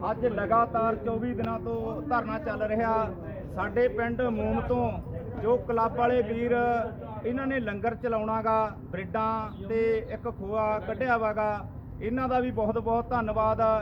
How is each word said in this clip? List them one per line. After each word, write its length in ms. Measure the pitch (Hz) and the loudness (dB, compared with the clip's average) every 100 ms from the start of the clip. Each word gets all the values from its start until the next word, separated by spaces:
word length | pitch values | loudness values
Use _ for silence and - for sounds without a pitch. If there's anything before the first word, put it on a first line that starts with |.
| - | -2
ਅੱਜ 160 | 226 240 | 0 0
ਲਗਾਤਾਰ 680 | 208 196 226 233 175 196 226 | 0 2 4 4 2 2 0
ਚੌਵੀ 380 | 233 226 247 | -2 -2 -2
ਦਿਨਾਂ 240 | 220 226 226 | -2 -2 -2
ਤੋਂ 420 | 233 233 220 226 | -4 -4 -4 -6
ਧਰਨਾ 360 | 285 240 220 220 | 0 0 0 -4
ਚੱਲ 240 | 214 208 | -4 -2
ਰਿਹਾ। 460 | 214 214 226 226 220 180 - - - | 0 2 2 2 0 -4 -8 -8 -8
ਸਾਡੇ 340 | - 202 202 247 | -4 -2 2 2
ਪਿੰਡ 340 | 214 233 233 | 2 -2 0
ਮੂਮ 380 | 247 220 214 226 | 0 0 0 0
ਤੋਂ 300 | 240 247 240 - - - - - | 0 2 0 -2 -6 -8 -8 -4
ਜੋ 140 | 202 240 | 0 0
ਕਲੱਬ 400 | - 233 226 240 | 2 0 2 2
ਵਾਲੇ 260 | 240 247 | 2 4
ਵੀਰ 320 | 220 233 240 240 240 233 220 - - 214 | 2 0 2 2 4 2 -2 -6 -10 -6
ਇਹਨਾਂ 220 | 214 247 269 | -4 -2 -2
ਨੇ 140 | 269 | -2
ਲੰਗਰ 340 | 214 202 214 | -2 -2 -2
ਚਲਾਉਣਾ 480 | 233 240 226 214 220 | -2 -2 0 0 0
ਗਾ, 300 | 220 220 220 196 - | 2 2 2 -4 -8
ਬ੍ਰੈਡਾਂ 760 | 175 185 220 220 226 214 208 196 | -8 -4 -2 0 -2 -4 -8 -2
ਤੇ 380 | 226 226 220 233 | 0 2 2 -2
ਇੱਕ 180 | 220 233 | -6 -6
ਖੋਆ 480 | 226 196 214 214 214 | -6 -4 0 2 0
ਕੱਢਿਆ 380 | 185 214 254 233 | -2 -2 2 2
ਵਾ 160 | 220 | 2
ਗਾ, 320 | 214 214 208 196 - - - | 2 0 0 -6 -12 -12 -6
ਇਹਨਾਂ 280 | 196 254 254 | -2 0 2
ਦਾ 100 | 254 | 2
ਵੀ 120 | 247 | 2
ਬਹੁਤ 280 | 226 214 226 | 0 0 0
ਬਹੁਤ 320 | 220 226 233 | 2 0 2
ਧੰਨਵਾਦ। 500 | 247 214 214 220 220 226 220 | 0 0 2 2 4 4 4